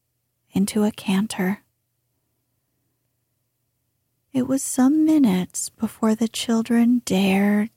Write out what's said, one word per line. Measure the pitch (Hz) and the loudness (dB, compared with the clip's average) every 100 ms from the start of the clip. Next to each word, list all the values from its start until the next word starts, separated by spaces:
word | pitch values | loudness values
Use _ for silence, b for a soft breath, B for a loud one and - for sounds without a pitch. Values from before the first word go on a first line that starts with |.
| _ _ _ _ _ | _ _ _ _ _
into | - 196 220 | -4 -2 0
a | 208 | -2
canter. | - - 190 220 - 185 202 _ _ _ _ _ _ _ _ _ _ _ _ _ _ _ _ _ _ _ _ _ _ _ _ _ _ _ | -2 -2 -2 -2 -4 -4 -6 _ _ _ _ _ _ _ _ _ _ _ _ _ _ _ _ _ _ _ _ _ _ _ _ _ _ _
It | 262 254 | -6 -2
was | 269 | -4
some | - - 254 311 | -4 0 2 4
minutes | 311 311 262 185 180 - - | 2 4 4 2 -2 -8 -12
before | - 220 - 220 | -8 -10 -2 -2
the | 220 226 | 0 -2
children | - - 226 226 233 233 247 | -4 -2 -2 0 2 2 2
dared | - 190 196 190 202 208 208 | 0 0 2 2 2 0 -2